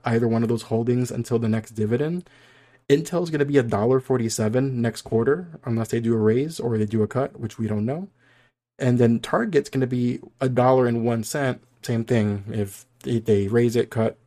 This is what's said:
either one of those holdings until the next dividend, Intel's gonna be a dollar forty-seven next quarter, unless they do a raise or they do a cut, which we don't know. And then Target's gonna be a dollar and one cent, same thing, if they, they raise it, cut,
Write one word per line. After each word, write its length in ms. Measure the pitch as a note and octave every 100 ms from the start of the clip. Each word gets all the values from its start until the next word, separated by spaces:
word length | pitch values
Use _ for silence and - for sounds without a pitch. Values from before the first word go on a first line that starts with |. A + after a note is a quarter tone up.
either 240 | B2 A2+ A#2+
one 160 | A2+
of 60 | A2+
those 140 | A2+
holdings 480 | - A#2 A#2 B2 B2
until 280 | A#2+ - A#2
the 80 | A2+
next 240 | A2 G#2
dividend, 580 | A2+ G#2+ A#2+ D3+ F3+ - _ - _ _ _ -
Intel's 400 | C#3+ D#3 F3 E3
gonna 160 | D3+
be 120 | C#3+ C#3+
a 60 |
dollar 380 | A#2+ G#2 A#2+ C3
forty-seven 800 | - B2+ A2+ - G#2+ B2+ C3+ A#2+
next 220 | A#2 -
quarter, 440 | - A2+ A#2 E3 F3 D#3
unless 240 | A#2+ A2+ A2
they 140 | A#2
do 120 | A#2
a 40 | A2+
raise 420 | G#2+ B2 D#3 -
or 180 | A#2+ A2
they 80 |
do 180 | G#2 A2
a 40 | G#2
cut, 320 | B2+ C#3+ -
which 180 | A2+ -
we 100 | G#2+
don't 180 | G#2
know. 240 | A2+ D#3 G3+ _ _ _ _ _ _ -
And 220 | C3 B2
then 220 | A#2 A#2
Target's 480 | - F#3 A3+ D3 -
gonna 180 | C3+ B2
be 320 | B2 A#2+ C3 - -
a 80 | C3
dollar 380 | B2 B2+ C3 A#2+
and 180 | A#2
one 180 | A#2 A#2
cent, 380 | - D3 C3+ - _ _
same 220 | - A#2
thing, 400 | A2+ A#2 G#2 G2+ G#2
if 340 | A2+ G2 - - _
they, 160 | C3 A#2
they 280 | A2+ G2+ G2
raise 280 | A#2 A#2+
it, 160 | A#2 -
cut, 260 | A#2 A2+ -